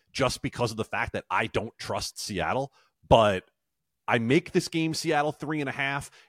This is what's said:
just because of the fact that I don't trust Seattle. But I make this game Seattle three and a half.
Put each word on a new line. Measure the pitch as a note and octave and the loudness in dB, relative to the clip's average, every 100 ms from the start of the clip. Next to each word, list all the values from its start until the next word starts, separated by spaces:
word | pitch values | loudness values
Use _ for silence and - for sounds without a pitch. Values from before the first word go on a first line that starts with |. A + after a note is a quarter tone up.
| _ | _
just | - B2+ - | -2 -2 -2
because | G#2 - A#2+ | -8 -4 -4
of | A2 | -2
the | |
fact | G#2 G2+ A2+ | -4 -4 -4
that | G2+ - | -4 -4
I | F#2+ A2 | -2 -2
don't | G#2+ A2 - | -2 -6 -10
trust | - G2+ - - | -8 -6 -6 -10
Seattle. | - F#2+ D#2+ A2+ C#3 - _ _ - | -8 -4 -2 -2 -4 -10 _ _ 6
But | B2 G#2+ F#2+ - _ _ _ _ _ - | 6 8 4 -4 _ _ _ _ _ 0
I | A#2+ | 0
make | A2+ D#3 F3 | 4 2 2
this | F3+ - | -2 -2
game | E3 D#3+ | -2 -2
Seattle | D3+ E3 D3 D3+ | -2 0 0 0
three | - D3+ D#3 | -4 -6 -4
and | C#3 | -4
a | |
half. | B2 C#3 C#3 - - | -4 -4 -4 -8 -16